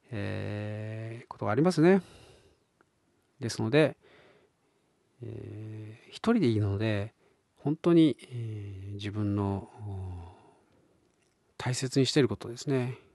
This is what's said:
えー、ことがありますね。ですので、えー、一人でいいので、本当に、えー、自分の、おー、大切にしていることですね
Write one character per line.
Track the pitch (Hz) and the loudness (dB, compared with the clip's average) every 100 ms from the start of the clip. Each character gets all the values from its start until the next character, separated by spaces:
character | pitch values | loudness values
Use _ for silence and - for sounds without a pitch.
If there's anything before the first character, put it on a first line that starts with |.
| - | -12
え | 110 101 101 101 104 107 107 107 110 113 117 | -8 -6 -6 -6 -8 -8 -10 -10 -10 -10 -12
ー、 | - | -16
こ | - | -6
と | 107 | -2
が | |
あ | 117 | 2
り | |
ま | 175 | 2
す | 151 | 6
ね。 | 170 196 - - - - _ _ _ _ _ _ _ _ _ - | 6 6 2 -20 -20 -20 _ _ _ _ _ _ _ _ _ -10
で | 120 | -8
す | - | -4
の | 113 | 2
で、 | 147 147 - _ - - _ _ _ _ _ _ _ _ - | 4 4 0 _ -20 -20 _ _ _ _ _ _ _ _ -18
え | 113 107 104 104 110 110 107 110 - | -14 -14 -14 -14 -12 -12 -14 -18 -20
ー、 | |
一 | - 226 | -4 0
人 | 233 | 4
で | 127 | 4
い | 107 | 4
い | |
の | 101 98 | 2 2
で、 | 110 104 107 _ _ _ _ _ | 0 0 -4 _ _ _ _ _
本 | 143 165 | -4 0
当 | 175 | 4
に、 | 170 156 - - | 6 6 4 -8
え | 123 113 104 101 98 98 | -8 -8 -8 -10 -12 -10
ー、 | |
自 | 101 101 | -8 -6
分 | 104 101 101 | -2 0 0
の、 | 98 98 - - 104 | 0 -2 -6 -14 -10
お | 95 92 87 87 | -10 -10 -12 -14
ー、 | - - _ _ _ _ _ _ _ _ _ _ - | -20 -20 _ _ _ _ _ _ _ _ _ _ -8
大 | 127 127 | -4 -4
切 | 131 139 | 0 2
に | 123 | 4
し | |
て | 156 | 4
い | |
る | 117 | 2
こ | 101 | 0
と | 107 | -10
で | 117 | -10
す | 147 | -2
ね | 131 123 123 _ | -2 -2 -8 _